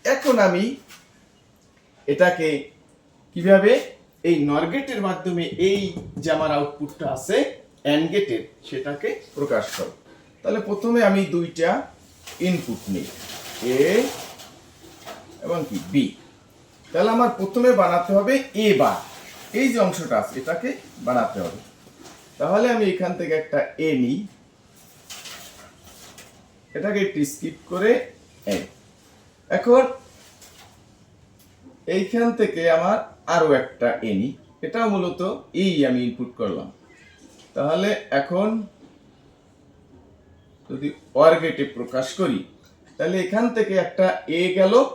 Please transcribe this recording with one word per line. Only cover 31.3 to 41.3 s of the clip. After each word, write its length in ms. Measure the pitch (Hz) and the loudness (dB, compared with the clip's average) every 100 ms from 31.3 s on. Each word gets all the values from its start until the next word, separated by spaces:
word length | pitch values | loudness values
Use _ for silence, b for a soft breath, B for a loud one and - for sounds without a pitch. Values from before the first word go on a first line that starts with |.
| _ _ _ - - - 185 | _ _ _ -20 -16 -4 -2
এইখান 300 | 190 233 233 220 | 0 0 0 2
থেকে 220 | 214 165 165 160 | 0 2 2 4
আমার 220 | 180 214 - - - | 4 0 -2 -14 0
আরো 140 | 170 156 131 | 2 4 4
একটা 260 | - - 120 113 113 | 2 -2 -2 -2 -2
এ 40 | 98 | -2
নিই, 120 | 123 - - - 156 | -2 -6 -20 -12 -8
এটা 140 | 233 226 | -2 0
মূলত 280 | 196 180 - 185 - - 156 | 0 -2 -4 -6 -6 -8 -2
এই 100 | 190 160 135 | 0 2 2
আমি 120 | 123 120 | 2 -2
ইনপুট 240 | - 120 - | -6 -10 -6
করলাম। 280 | 107 - - - b b b b - - - 135 | -6 -4 -10 -18 b b b b -20 -20 -12 -4
তাহলে 320 | 143 165 202 202 - 139 | -2 0 0 -2 -2 -2
এখন 280 | - 180 208 226 202 _ - _ _ _ _ _ _ _ _ _ _ - - _ _ _ _ _ - | 0 -2 0 -2 -8 _ -20 _ _ _ _ _ _ _ _ _ _ -20 -20 _ _ _ _ _ -14
যদি 180 | 131 143 - - 127 | -8 -8 -10 -6 6
or 80 | 160 | 6